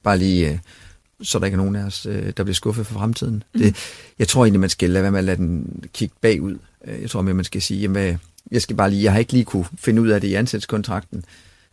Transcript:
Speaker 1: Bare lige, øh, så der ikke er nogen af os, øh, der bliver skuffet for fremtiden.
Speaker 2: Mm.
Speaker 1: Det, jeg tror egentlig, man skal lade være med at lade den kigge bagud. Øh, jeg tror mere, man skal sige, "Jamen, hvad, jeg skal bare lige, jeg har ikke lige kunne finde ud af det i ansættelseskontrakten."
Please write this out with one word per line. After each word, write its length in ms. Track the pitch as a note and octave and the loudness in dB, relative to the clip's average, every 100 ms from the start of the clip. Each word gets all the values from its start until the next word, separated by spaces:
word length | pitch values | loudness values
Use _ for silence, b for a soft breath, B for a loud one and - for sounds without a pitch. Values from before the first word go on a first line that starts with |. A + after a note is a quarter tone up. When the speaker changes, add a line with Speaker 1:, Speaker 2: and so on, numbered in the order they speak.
Speaker 1:
Bare 160 | G#2 F#2+ | 0 2
lige, 320 | F#2+ F#2 D#2 | 2 2 2
øh, 60 | D#2+ - B B B _ - | -2 -8 B B B _ -14
så 160 | G3+ A2 | -6 -2
der 60 | |
ikke 100 | G2 | -2
er 60 | F#2+ | 0
nogen 160 | G2 G2+ | 0 -2
af 80 | |
os, 220 | G2 - - | -4 -8 -6
øh, 260 | G2+ G2+ - | -6 -6 -4
der 60 | |
bliver 100 | G2 | -2
skuffet 320 | F#2 A2+ A2+ G#2 | -2 -2 -4 -6
for 80 | |
fremtiden. 480 | G#2+ G#2+ A2+ A#2 G#2+ - | -4 -4 -2 -4 -6 -6
Speaker 2:
Mm. 60 | A3+ | 2
Speaker 1:
Det, 160 | G#2+ - B B B - | 2 0 B B B -4
jeg 100 | G#2+ | 0
tror 160 | C3 | 4
egentlig, 160 | A2+ G2 | 6 6
man 100 | F#2+ | 2
skal 200 | - F2+ | 0 0
lade 120 | F#2 | 2
være 100 | G2 | 2
med 60 | G2 | 0
at 60 | |
lade 120 | F#2+ F2+ | 0 0
den 460 | E2+ E2+ - - - | 0 -2 -6 -12 -12
kigge 220 | - A2+ - | -6 -6 0
bagud. 380 | A2+ F2+ F#2 - - _ | 2 2 -2 -8 -14 _
Øh, 180 | - - | -14 -10
jeg 80 | - | -6
tror 120 | G2+ | -2
mere, 120 | F#2+ | 0
man 100 | F#2 | 0
skal 180 | F2 F#2+ | -2 -4
sige, 180 | - F#2+ | -4 -2
"Jamen, 120 | G2+ G2 | 0 0
hvad, 120 | F#2+ E2+ - - - | 0 -2 -6 -20 -4
jeg 120 | A#2 | -2
skal 140 | - A2 | -2 2
bare 140 | G2 | 2
lige, 120 | G2+ | 4
jeg 100 | G#2 | 4
har 60 | G2+ | 4
ikke 140 | A#2 | 4
lige 120 | B2+ | 2
kunne 200 | A2+ G2 F2 - | 2 -2 -4 -4
finde 240 | - A2+ | 2 4
ud 60 | A2+ | 4
af 120 | G#2 | 2
det 80 | G2 | 2
i 60 | |
ansættelseskontrakten." 880 | F#2+ B2 G#2+ - G#2+ G2 F#2+ - - - b b b b | 0 -2 -4 -4 -4 -2 -6 -6 -12 -14 b b b b